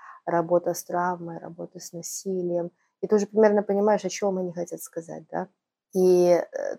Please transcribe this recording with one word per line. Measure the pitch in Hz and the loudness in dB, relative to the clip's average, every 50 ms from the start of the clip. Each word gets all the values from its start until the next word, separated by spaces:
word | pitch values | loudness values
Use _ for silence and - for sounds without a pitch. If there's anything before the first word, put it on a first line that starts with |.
| - - - - _ | -20 -20 -20 -12 _
работа | 175 170 170 165 165 175 175 175 175 170 | -2 0 0 2 2 2 2 2 0 -4
с | - - | -6 -6
травмой, | - 180 175 175 180 180 175 170 170 165 165 | -6 -4 -2 -2 -2 -4 -6 -8 -12 -12 -12
работа | - 165 165 170 175 175 - 180 | -14 -14 -14 -14 -14 -14 -14 -16
с | - - | -16 -14
насилием. | - 170 165 - - - - 196 185 185 175 175 175 175 170 175 - _ _ _ _ _ | -14 -14 -12 -12 -12 -10 -8 -6 -4 -4 -2 -2 -2 -2 -4 -6 -10 _ _ _ _ _
И | - 185 | -2 0
ты | 214 | 0
уже | 208 202 | 0 0
примерно | - 208 214 220 208 208 208 | 0 2 4 4 6 4 2
понимаешь, | 202 - 196 202 202 214 208 202 190 | 2 0 0 2 2 2 2 2 0
о | 185 | -4
чем | - - 208 202 190 185 | -4 -4 -2 -2 -2 -2
они | 180 180 | -4 -6
хотят | 165 175 175 - 165 160 | -6 -8 -8 -8 -10 -12
сказать, | - - - 165 165 165 156 160 160 _ | -14 -14 -14 -14 -12 -12 -12 -14 -12 _
да? | 160 170 185 - _ _ _ _ _ _ _ _ - | -8 -8 -8 -8 _ _ _ _ _ _ _ _ 0
И, | 190 185 185 180 175 175 175 | 4 6 6 6 6 6 6
э, | 175 165 - - - - - 50 - | 4 4 2 -2 -6 -6 -6 -6 -8